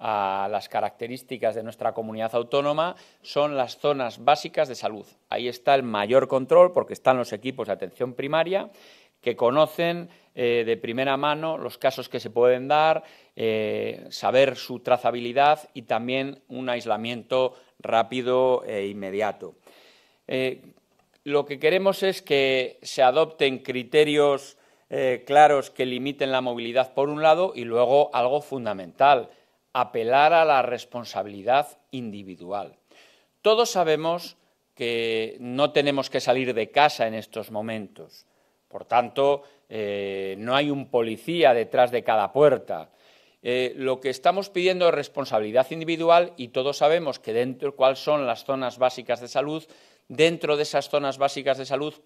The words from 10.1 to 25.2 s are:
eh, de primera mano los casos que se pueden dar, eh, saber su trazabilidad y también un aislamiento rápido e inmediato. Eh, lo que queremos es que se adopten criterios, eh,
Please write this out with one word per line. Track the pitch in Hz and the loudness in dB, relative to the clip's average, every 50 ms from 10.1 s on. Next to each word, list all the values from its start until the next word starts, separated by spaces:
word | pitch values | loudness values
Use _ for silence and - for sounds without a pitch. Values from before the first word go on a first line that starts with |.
| _ _ _ _ _ | _ _ _ _ _
eh, | - 123 120 120 120 117 | -4 -2 0 0 0 0
de | 110 117 | 0 -2
primera | 113 - 117 113 127 135 139 135 | -2 -4 -6 -4 -2 -2 0 0
mano | 135 143 147 147 151 160 160 156 - | 0 0 -2 -2 -2 -4 -6 -6 -6
los | - 120 - - | -8 -10 -6 -2
casos | - 135 131 - 123 - | -2 -2 -2 -2 -6 -8
que | - 123 | -8 -8
se | - 113 | -8 -4
pueden | 110 117 120 123 127 127 131 139 | 0 4 4 4 4 2 2 0
dar, | 147 151 156 160 160 160 156 - - - _ _ _ | 2 4 4 4 2 0 -2 -10 -20 -20 _ _ _
eh, | - 113 110 110 110 107 107 107 107 107 110 113 110 - - | -4 -2 -2 0 -2 -2 -2 -4 -4 -6 -6 -8 -10 -14 -16
saber | - - - 101 113 127 139 131 123 | -10 -4 -2 2 4 4 4 4 2
su | - - - 131 117 | -2 -8 -12 -12 -6
trazabilidad | - 127 123 123 - 120 120 123 120 120 120 135 139 147 156 151 - - - | -2 0 0 2 2 0 -2 -2 -4 -2 0 2 4 4 4 2 -2 -10 -16
y | 135 113 | -12 -6
también | - 127 110 117 123 127 135 135 139 143 - _ | -4 -4 -4 -2 -2 -4 -4 -4 -6 -10 -14 _
un | - 127 123 131 127 | -14 -12 -10 -6 -6
aislamiento | 123 120 110 113 107 107 110 117 123 120 107 - 131 127 131 123 123 - _ _ _ _ | -6 -4 -4 -4 -4 -4 -4 -6 -8 -8 -6 -2 0 0 0 0 -2 -8 _ _ _ _
rápido | - 107 113 113 113 107 127 127 120 123 127 127 131 127 127 120 - | -4 0 2 2 2 0 -2 -4 -2 0 2 2 4 2 2 0 -2
e | - 110 104 98 | -4 -6 -6 -6
inmediato. | 101 104 107 95 95 95 101 107 104 95 - - 85 78 _ _ _ - _ _ _ _ _ _ _ _ _ _ - | -6 -8 -8 -10 -6 -4 -4 -2 -4 -4 -6 -12 -18 -18 _ _ _ -20 _ _ _ _ _ _ _ _ _ _ -8
Eh, | - 131 131 131 - - - - - _ _ _ _ _ _ _ _ _ - | -4 -4 -4 -4 -6 -8 -14 -20 -20 _ _ _ _ _ _ _ _ _ -6
lo | 143 143 147 139 | -2 0 0 0
que | 139 143 131 | -2 -4 0
queremos | 151 156 175 185 190 196 190 - 196 | 2 2 2 2 2 0 0 0 0
es | 190 185 - - | -2 -2 -2 -2
que | - 151 139 139 135 131 131 127 120 - _ - | 0 2 2 4 4 2 0 0 -2 -6 _ -16
se | - - - 135 | -6 0 4 4
adopten | 127 131 156 160 156 156 - 147 139 131 117 - | 4 6 4 2 0 0 0 0 0 0 -2 -6
criterios, | - 123 127 123 113 - 151 151 151 147 147 143 143 139 135 139 - - _ _ _ _ _ _ - | -6 -6 -6 -4 0 4 4 4 4 4 4 4 4 2 0 -4 -10 -20 _ _ _ _ _ _ -8
eh, | - 131 131 131 127 117 | -4 -2 0 0 -2 -2